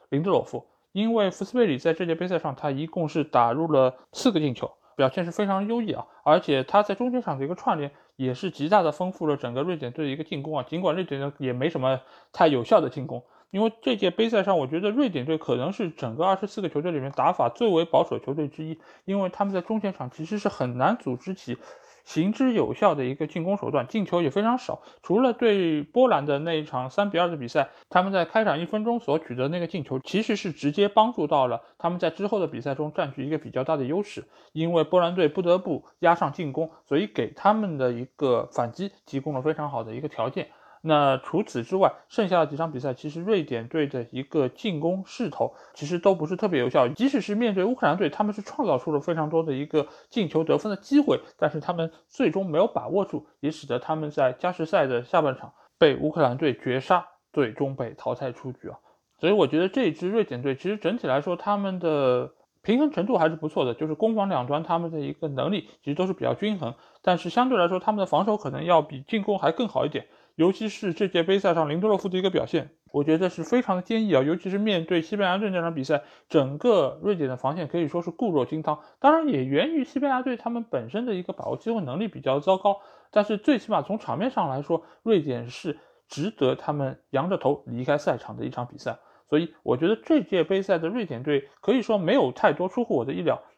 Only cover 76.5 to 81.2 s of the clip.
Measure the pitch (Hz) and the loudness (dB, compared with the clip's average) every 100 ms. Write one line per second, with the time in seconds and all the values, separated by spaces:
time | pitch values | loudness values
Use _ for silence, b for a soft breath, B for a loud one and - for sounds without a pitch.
76.5 | 143 247 208 139 - 175 196 139 127 131 | 2 4 4 4 0 -2 0 -2 -2 -2
77.5 | 160 147 170 156 175 175 160 233 156 120 | -2 -4 -2 -2 -2 -6 -4 0 2 0
78.5 | 156 156 151 B B 269 320 302 151 127 | -2 -2 -4 B B 4 4 2 0 0
79.5 | 143 254 330 247 269 277 254 254 240 233 | 0 2 0 -2 -2 -2 -2 -2 -4 -6
80.5 | 240 233 139 113 180 247 190 | -6 -4 -6 -4 -6 -4 -4